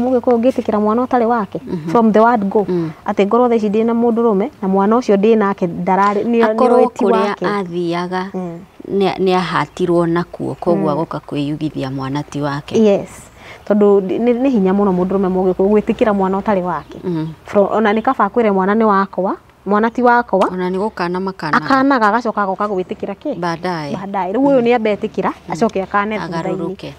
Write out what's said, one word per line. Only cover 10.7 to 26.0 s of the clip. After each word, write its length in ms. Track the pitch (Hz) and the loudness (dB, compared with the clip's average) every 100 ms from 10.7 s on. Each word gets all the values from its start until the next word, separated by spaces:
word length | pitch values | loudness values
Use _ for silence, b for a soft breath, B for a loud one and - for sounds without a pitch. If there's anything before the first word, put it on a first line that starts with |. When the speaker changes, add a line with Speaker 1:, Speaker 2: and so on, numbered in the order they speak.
| 196 | 0
Speaker 1:
Mm. 120 | 156 | 0
Speaker 2:
agoka 300 | 143 165 147 | -2 -4 -8
kwĩyugithia 720 | - 143 143 151 151 143 135 | -8 -6 -4 -4 -6 -6 -6
mwana 300 | 135 131 143 | -6 -6 -6
ti 180 | - 143 | -6 -6
wake. 420 | 143 139 - 226 | -4 -6 -2 2
Speaker 1:
Yes. 260 | 214 196 180 - - - B B - | 4 2 -2 -16 -20 -20 B B -2
Tondũ 320 | 208 202 202 | 2 4 4
ndi-, 180 | 190 - | 2 0
nĩ, 140 | 240 240 | 0 2
nĩ 60 | 269 | 2
hinya 240 | 233 185 | 2 2
mũno 180 | 202 202 | 2 2
mũndũrũme 360 | 180 185 196 185 | 0 0 0 0
mũgĩkũyũ 400 | 185 190 180 196 | 0 0 2 2
gwĩtĩkĩra 420 | 214 208 220 233 | 2 2 0 0
mwana 240 | 202 190 190 | 0 0 -2
ũtarĩ 240 | 208 190 | -2 -2
wake. 360 | 180 156 - - | -2 -6 -8 -10
Speaker 2:
Mm. 240 | 185 165 160 156 | -6 -4 -6 -10
Speaker 1:
From, 220 | - 208 190 | -2 0 2
ona 220 | 214 226 | 2 0
nĩ 100 | 214 | 0
kaba 240 | 262 269 202 | 0 0 0
akwĩre 260 | 240 220 | 0 0
mwana 220 | 190 190 | 2 2
nĩ 100 | 220 | 2
wakwa, 520 | 220 196 196 - 190 349 _ _ 196 | 2 2 0 -2 -4 -6 _ _ -2
mwana 240 | 208 226 | 0 0
ti 120 | 240 | 2
wakwa. 460 | 240 240 240 190 214 | 2 4 2 0 0
Speaker 2:
Ona 180 | 185 180 | -2 -4
nĩ 80 | 185 | -2
gũkana 420 | 220 - 175 180 | -4 -4 -4 -4
makana. 360 | 190 190 156 - | -6 -6 -2 -2
Speaker 1:
Akanaga 520 | 156 269 277 262 214 | 0 2 2 2 2
agacoka 340 | 226 233 208 | 2 -2 -2
agoka 220 | 196 190 208 | -2 -2 -2
gwĩtĩkĩra 480 | 185 180 214 202 | -4 -6 -8 -10
kĩ? 200 | 196 302 185 | -8 -8 -4
Speaker 2:
Baadaye. 580 | 170 165 180 170 147 185 | -4 -4 -4 -6 -6 -8
Speaker 1:
Baadaye. 360 | 196 202 180 | -6 -4 -2
Rĩu 80 | 226 | 0
ũyũ 160 | 277 269 | 2 4
Speaker 2:
Mm. 40 | 233 | 2
Speaker 1:
nĩ 100 | 240 | 2
abetĩkĩra, 500 | 220 202 220 - 190 | 0 -2 -4 -4 -4
Speaker 2:
Mm. 240 | - - | -4 -8
Speaker 1:
acoke 300 | - 226 190 | -2 -2 -2
akane 360 | 185 202 | -2 -2